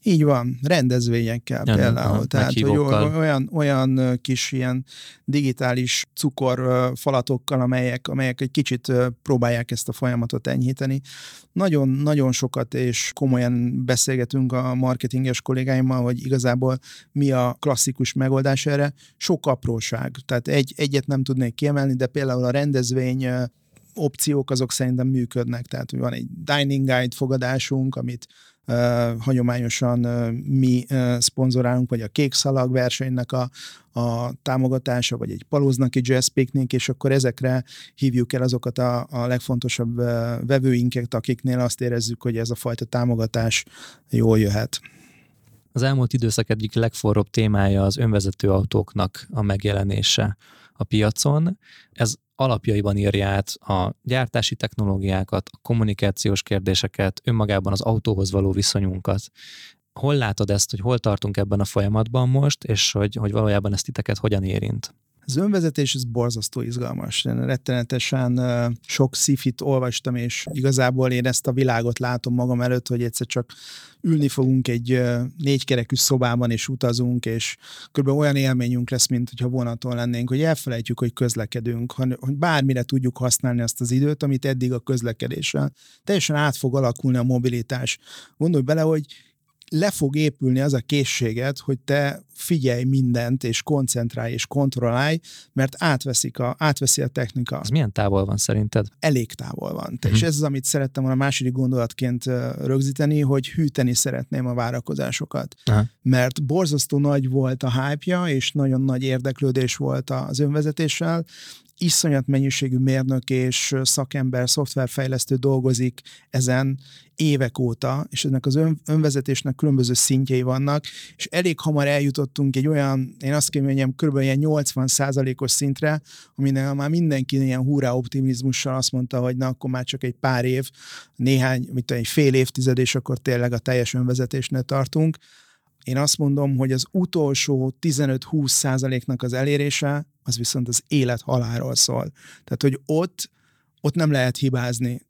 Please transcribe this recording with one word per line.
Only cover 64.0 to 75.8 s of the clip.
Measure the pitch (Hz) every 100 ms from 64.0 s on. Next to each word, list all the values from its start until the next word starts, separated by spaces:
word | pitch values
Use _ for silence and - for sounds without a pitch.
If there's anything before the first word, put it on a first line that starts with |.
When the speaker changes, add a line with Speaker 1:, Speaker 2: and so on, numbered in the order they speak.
| - 101
Speaker 2:
hogyan | 110 104
érint? | 95 98 101 110 - _ _ _ -
Speaker 1:
Az | 135
önvezetés, | 196 196 165 143 139 135
ez |
borzasztó | 123 117 120 113 107 -
izgalmas. | 117 123 120 - - - 127
Én | 120 127
rettenetesen, | 131 - 127 117 131 - 135 123 123
ö, | 123 120 120 117 -
sok | - 135 -
sci-fit | - 139 131 123
olvastam, | 139 135 123 117 - 123
és | 120 - -
igazából | 147 135 131 127 127 131
én | 123 123
ezt | 123 -
a |
világot | 127 131 117 117 117
látom | 123 120 -
magam | 123 123 123
előtt, | 123 123 -
hogy | 123
egyszer | 120 - 120
csak | 123 117 - - - - _
ülni | - 160 143
fogunk | - 131 131 127
egy, | 120 120
ö, | 127 123 120 123 147
négykerekű | 143 139 - 127